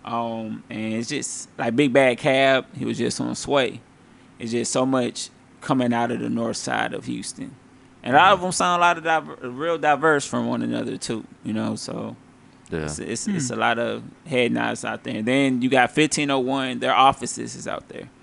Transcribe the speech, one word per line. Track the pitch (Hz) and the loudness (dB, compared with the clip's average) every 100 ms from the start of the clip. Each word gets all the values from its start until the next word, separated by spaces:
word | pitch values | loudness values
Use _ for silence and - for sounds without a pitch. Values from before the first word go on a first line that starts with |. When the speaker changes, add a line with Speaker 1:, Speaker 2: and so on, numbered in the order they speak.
Speaker 1:
Um, | - 117 117 113 110 110 - | -6 -4 -4 -6 -8 -10 -10
and | 117 110 | -6 -4
it's | 110 120 | -4 -4
just, | 143 123 - - - | -6 -6 -10 -14 -4
like, | 131 117 | 0 4
Big | 147 | 4
Bad | 131 131 117 | 6 4 4
Cab, | 151 131 135 131 - 131 | 2 4 6 4 0 -6
he | |
was | 117 113 | -4 0
just | 120 - | -2 -2
on | 120 120 | -4 -6
Sway. | - 139 123 117 _ _ - - - - | 0 2 2 -4 _ _ -20 -20 -20 -12
It's | 117 | -4
just | 120 113 | -2 0
so | 131 | 0
much | 131 131 120 - - _ _ - | 2 2 0 -4 -14 _ _ -14
coming | - 135 123 | -2 2 2
out | 117 120 | 2 0
of | 117 | -2
the | 117 | -2
north | 117 117 113 | -2 -2 -4
side | - 113 117 | -4 -2 -2
of | - | -6
Houston. | 123 117 - - 131 - - - - - | -8 -8 -8 -12 -14 -16 -20 -20 -20 -12
And | - 135 | 2 6
a | |
lot | 185 | 6
of | 190 | 4
them | 180 | 0
sound | 175 180 175 | 0 0 4
a | |
lot | 175 170 | 2 2
of | |
diver-, | 160 160 147 135 127 | 0 0 -2 -10 -10
real | 123 165 165 | -6 -2 0
diverse | 151 139 160 147 - | 2 4 4 2 0
from | 120 117 | -4 -2
one | 120 | -2
another, | 117 117 117 - | -2 -4 -4 -6
too, | - 113 104 - | -6 -6 -8 -12
you | - | -6
know, | 110 110 110 | -4 -2 -4
so | - - 110 117 - - - - - | -6 -8 -8 -12 -20 -20 -20 -20 -8
Speaker 2:
Yeah. | 82 76 | -6 -4
Speaker 1:
it's, | 76 | -6
it's, | 80 117 - | -6 -6 -2
it's | 190 127 | -2 -2
Speaker 3:
Hmm. | |
Speaker 1:
a | 113 | 0
lot | 113 117 | 0 0
of | 117 110 117 - - | -2 -4 -10 -18 -2
head | 127 117 | 0 2
nods | 117 117 117 | 2 -2 -4
out | 113 107 | -6 -8
there. | 123 107 | -8 -4
And | 110 | 0
then | 135 139 127 | 2 2 2
you | 127 | 2
got | 131 123 | 4 4
fifteen | - 151 - 147 | 4 2 2 0
oh | 139 | 0
one, | 127 135 131 120 | 0 -2 -4 -4
their | 123 | 0
offices | 120 135 - 120 - 120 | 6 6 6 -6 -8 -10
is | 127 - | -10 -8
out | - - | -8 -10
there. | - - _ | -16 -16 _